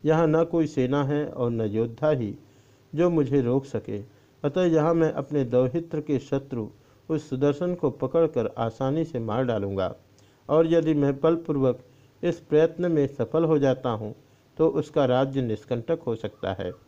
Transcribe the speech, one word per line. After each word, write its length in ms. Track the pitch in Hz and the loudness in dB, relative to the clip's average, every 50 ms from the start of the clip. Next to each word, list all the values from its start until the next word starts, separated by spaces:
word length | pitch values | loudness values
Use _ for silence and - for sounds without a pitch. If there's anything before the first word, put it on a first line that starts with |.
| - | 2
यहाँ 220 | 147 160 160 170 | 2 4 4 4
न 180 | 156 156 160 170 | 4 4 2 2
कोई 220 | 165 170 165 160 | 2 2 0 0
सेना 380 | 151 160 - 127 123 139 143 143 | 0 0 0 0 2 2 0 0
है 240 | 135 147 147 151 - | 0 -2 -2 -4 -4
और 220 | - - 123 120 | -4 -4 -2 -2
न 100 | 120 113 | 0 -2
योद्धा 500 | 110 107 101 110 117 117 113 - 156 156 | -2 -2 0 -2 -2 -2 -4 -2 0 0
ही 240 | 151 127 117 101 104 - - - _ - _ _ _ _ _ _ - | 0 0 -2 -6 -6 -10 -18 -20 _ -20 _ _ _ _ _ _ -2
जो 160 | 147 170 180 | 0 2 2
मुझे 300 | 175 160 147 123 139 143 | 2 2 0 2 2 2
रोक 240 | 123 120 127 139 135 | 2 2 0 0 -2
सके, 380 | - - 110 - - 104 104 - - _ _ _ _ _ _ - | -2 -8 -8 -6 -6 -10 -10 -10 -14 _ _ _ _ _ _ -6
अतः 200 | 143 135 185 180 | -2 0 2 2
यहाँ 300 | 175 160 156 151 165 170 | 4 4 4 4 2 2
मैं 180 | 170 160 156 | 2 2 0
अपने 320 | - - 135 - 147 147 135 | 0 -4 -6 -4 -2 -2 -2
दौहित्र 560 | 120 120 123 127 123 127 170 165 - - 156 | 2 2 2 2 2 -2 -4 -6 -4 -8 -8
के 180 | 147 - 143 131 | -2 -2 -2 -4
शत्रु 500 | 135 - 143 135 135 135 131 120 107 104 - - _ _ _ _ _ - | -2 -4 -4 -4 -4 -6 -8 -8 -8 -8 -12 -20 _ _ _ _ _ -6
उस 200 | 160 151 156 - | -6 -6 -4 -6
सुदर्शन 440 | 135 131 139 143 143 143 180 175 180 | -4 0 0 0 0 0 -2 -4 -2
को 160 | 175 - 135 | -2 -2 -4
पकड़कर 640 | - - 135 127 - 165 165 156 160 123 110 117 - - | -2 -2 -6 0 2 2 2 2 2 -2 -2 -2 -4 -4
आसानी 460 | 117 113 - - 135 135 143 160 160 | -4 -4 -2 -2 -2 -2 0 -2 -2
से 140 | 160 - 123 | -4 -4 -6
मार 260 | 113 110 107 123 131 | -4 -2 -2 -2 0
डालूंगा, 500 | 123 113 104 98 98 98 98 92 85 - - _ _ _ _ _ _ _ _ _ - | 0 -2 -2 -2 -4 -2 -2 -2 -4 -4 -10 _ _ _ _ _ _ _ _ _ 2
और 240 | 143 156 165 160 | 4 4 4 4
यदि 220 | 170 165 156 156 156 | 4 2 2 2 2
मैं 260 | 147 143 139 139 139 | 2 2 0 0 2
बलपूर्वक 600 | 160 160 170 165 165 - 151 139 135 127 120 - - _ _ _ _ _ _ _ | 2 2 2 0 -2 -4 -2 2 2 2 0 -2 -8 _ _ _ _ _ _ _
इस 180 | - 175 - - | -4 -4 -4 -4
प्रयत्न 520 | - _ 151 151 160 165 165 170 175 175 | -4 _ 4 4 4 4 0 -2 -2 0
में 140 | 165 151 143 | 2 2 0
सफल 380 | 135 139 - 120 - - 160 170 | 0 0 -4 -4 -2 0 0 2
हो 140 | 156 160 147 | 2 2 4
जाता 320 | 139 135 127 127 - 127 | 4 2 2 0 -2 -4
हूँ 240 | 113 107 110 104 110 - _ _ _ _ _ _ _ - | -4 -4 -6 -10 -12 -14 _ _ _ _ _ _ _ 2
तो 100 | 160 165 | 2 2
उसका 360 | - 151 151 - - 156 139 | 2 0 -4 -2 0 2 2
राज्य 380 | 127 123 127 135 139 135 135 | 4 4 2 2 0 0 -4
निष्कंटक 560 | 127 113 107 104 - - 123 120 113 - 165 165 - | -2 -2 -4 -6 -4 -6 -6 -6 -2 -4 -4 -4 -2
हो 80 | 123 113 | -6 -6
सकता 380 | 110 - 104 - _ - 95 | -4 -6 -10 -8 _ -6 -6
है। 200 | 95 - 98 90 87 - _ | -4 -4 -6 -8 -8 -12 _